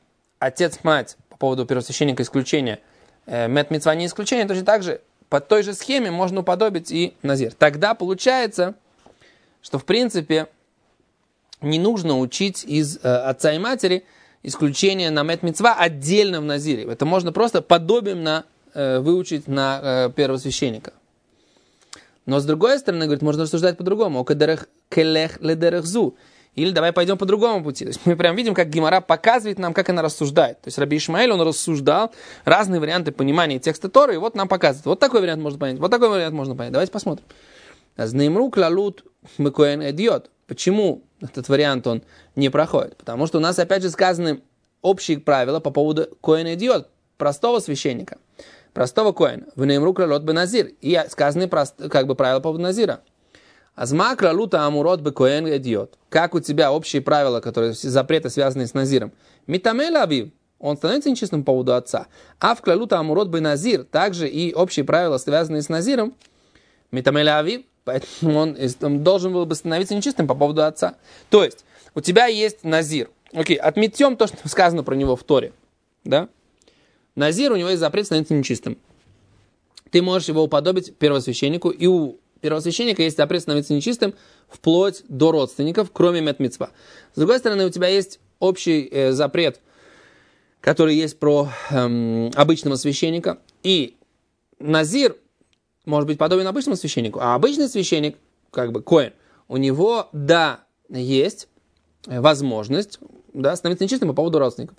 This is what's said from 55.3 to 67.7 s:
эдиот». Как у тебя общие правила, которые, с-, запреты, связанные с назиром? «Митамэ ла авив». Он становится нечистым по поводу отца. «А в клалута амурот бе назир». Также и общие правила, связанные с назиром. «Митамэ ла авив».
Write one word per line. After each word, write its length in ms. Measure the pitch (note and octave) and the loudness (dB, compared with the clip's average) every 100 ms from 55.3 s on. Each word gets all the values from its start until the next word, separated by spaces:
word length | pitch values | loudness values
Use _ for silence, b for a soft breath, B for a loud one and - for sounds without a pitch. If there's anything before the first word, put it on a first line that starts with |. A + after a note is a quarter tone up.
| D3 D#3+ | 2 -2
эдиот». 500 | C#3+ C3 G#2+ - _ _ | -4 -2 -4 -4 _ _
Как 260 | D#3+ E3+ E3+ | 0 0 -2
у 40 | |
тебя 320 | C#3+ D#3 D3 | -2 0 2
общие 300 | C#3+ - C#3 | 0 -2 -4
правила, 380 | C3+ D3 C#3 A#2+ | 2 2 2 0
которые, 340 | A#2+ A2+ A2+ | -2 -2 -2
с-, 80 | A2+ | -2
запреты, 480 | C3+ C3 C3 D#3 C3+ | 0 0 2 0 0
связанные 380 | C#3+ C3+ C3 A#2+ | -2 0 0 -4
с 80 | C#3 | -2
назиром? 380 | C3+ C3+ G#2 b b b - | 2 0 0 b b b -6
«Митамэ 420 | F3+ A3+ A#3 D#4+ | -2 0 0 -2
ла 140 | D#4+ | 0
авив». 260 | G3 C#3 A2+ - _ _ | 0 -2 -4 -14 _ _
Он 180 | C#3+ D3 | -6 -4
становится 320 | D#3+ C4+ C#4+ | -2 -2 -2
нечистым 340 | B3 G3+ D#3 | -2 -2 -2
по 100 | C#3 | 0
поводу 200 | C3 B2+ | 0 2
отца. 320 | B2 - - - b b b | 0 -2 -8 -8 b b b
«А 140 | G#3 | -2
в 80 | A#3 | 0
клалута 380 | - F3+ A#3 F#3 | 0 0 2 0
амурот 300 | D#3 D#3+ G3+ | 0 0 0
бе 100 | E3 | -2
назир». 440 | D#3 D3 G#3+ G3+ | 0 0 0 -2
Также 460 | B2+ D3+ G3+ F3 D3+ | -2 0 0 -2 -4
и 240 | D3 E3+ | -4 -4
общие 320 | D#3 F3+ - C#3+ | 0 0 0 0
правила, 320 | D#3 F3 C3+ | 2 2 -2
связанные 460 | - D3+ D#3+ D3+ | 0 0 0 -4
с 60 | D3 | -4
назиром. 440 | E3 G3+ C4 G#3+ - b b b b b b b | -4 0 -2 -2 -8 b b b b b b b
«Митамэ 320 | B2+ C3 D3 | -2 0 2
ла 160 | D3+ D3+ | 2 2
авив». 240 | D#3 B3 - | 0 -6 -10